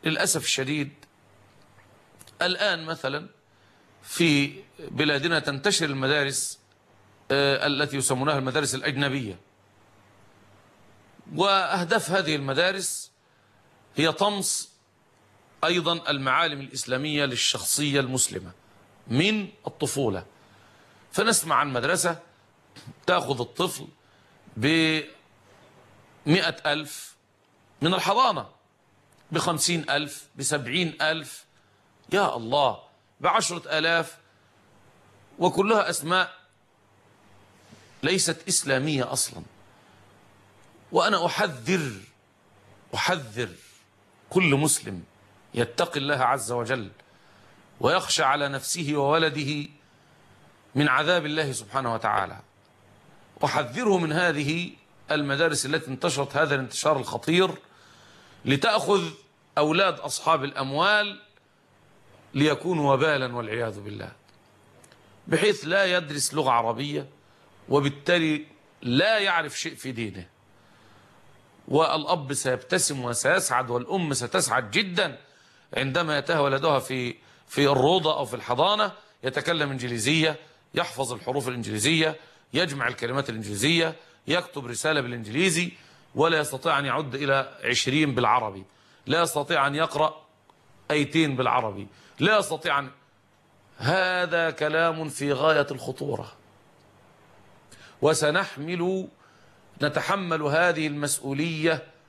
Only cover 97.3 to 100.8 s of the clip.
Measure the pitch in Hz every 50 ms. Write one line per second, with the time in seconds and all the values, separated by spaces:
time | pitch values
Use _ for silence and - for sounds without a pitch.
97.3 | - - - - - - _ _ - - - - - - - 147 160 151 151 151
98.3 | 151 180 196 - - 135 147 160 180 175 170 180 190 190 190 - - _ _ -
99.3 | _ _ - - - _ _ - - - - - - - - - 190 202 190 175
100.3 | 165 160 151 143 143 160 175 180 170 156